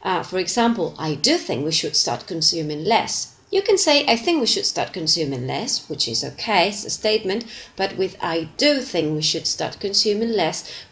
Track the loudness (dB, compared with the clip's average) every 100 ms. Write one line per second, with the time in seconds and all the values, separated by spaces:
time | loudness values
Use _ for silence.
0 | -2 -2 -2 -4 0 2 4 2 -2 -2
1 | -4 0 2 2 0 -2 0 0 0 0
2 | 0 0 -4 0 0 0 -2 -2 2 2
3 | 2 -4 -8 -12 _ 0 4 4 6 4
4 | 4 2 2 2 2 0 0 -2 -4 -4
5 | 0 0 0 -2 -4 -4 -4 -6 -6 -4
6 | -2 -2 -4 -8 0 4 4 0 -6 -2
7 | 0 0 0 -2 -4 -14 -18 -4 -4 0
8 | -4 -2 -2 -2 -4 0 2 2 0 -2
9 | 0 0 -2 -2 -4 -4 -4 -4 -4 0
10 | 0 0 0 2 0 -2 -10 -16 -14